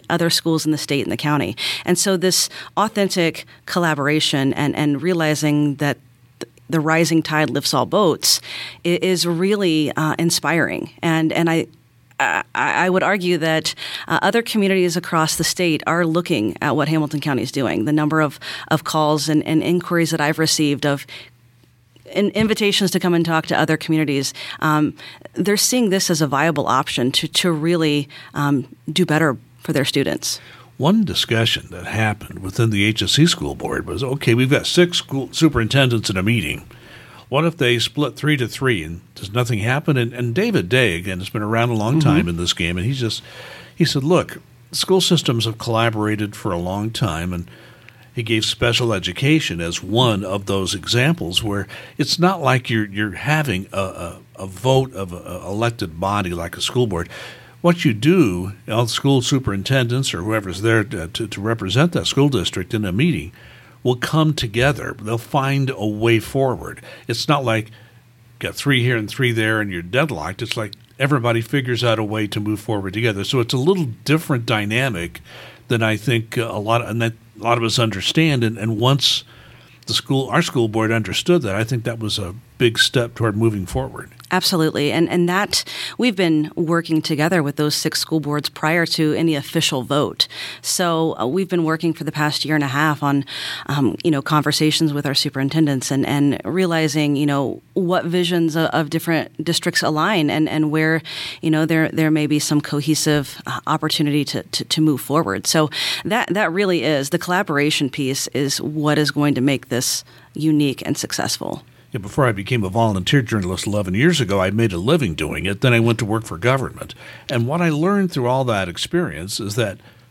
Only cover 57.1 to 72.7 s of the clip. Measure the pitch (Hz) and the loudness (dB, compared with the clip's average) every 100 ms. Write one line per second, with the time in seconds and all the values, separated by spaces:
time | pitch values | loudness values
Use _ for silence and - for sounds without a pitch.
57.1 | - - - - - 175 175 131 107 135 | -10 -16 -18 -20 0 2 2 2 2 4
58.1 | 190 123 90 98 101 - 113 117 - 139 | 4 4 2 -6 -10 -4 0 0 0 2
59.1 | 135 120 135 127 98 98 135 117 123 135 | 2 2 0 0 -4 0 0 2 0 -2
60.1 | 87 98 110 95 90 113 113 101 104 82 | -4 -2 -2 -4 -2 2 4 2 -4 -8
61.1 | - 107 - 107 117 95 110 175 156 - | -6 -8 -4 -4 -2 0 2 2 2 0
62.1 | 135 143 120 82 - 90 107 101 92 170 | 2 2 2 -2 -4 -4 -4 -2 0 2
63.1 | 101 78 - - - - - 123 123 - | 0 -6 -14 -20 -20 -20 -4 -2 0 0
64.1 | 156 156 147 117 107 135 - - - 104 | 2 2 2 -2 2 2 0 -4 -8 -6
65.1 | 117 - 147 135 139 131 127 107 107 113 | -6 -2 -2 0 0 0 -2 -4 0 4
66.1 | 113 - 135 135 98 - - - - - | 4 2 0 0 0 -6 -14 -18 -16 -8
67.1 | 117 - 143 123 110 107 - - - _ | -4 0 0 2 0 -2 -12 -20 -20 _
68.1 | _ - - 85 - 143 131 120 120 104 | _ -20 -10 -8 -4 0 2 2 0 -2
69.1 | - 127 113 110 110 101 87 87 123 156 | -2 0 2 2 0 -2 -6 -2 0 0
70.1 | 90 78 95 117 - 104 - _ - 135 | -2 -6 -8 -6 -6 -6 -10 _ -4 0
71.1 | 143 117 117 113 147 127 117 117 110 107 | 2 2 0 0 -2 -2 0 2 0 0
72.1 | 107 104 113 104 104 - | -2 -2 -2 -2 -4 -2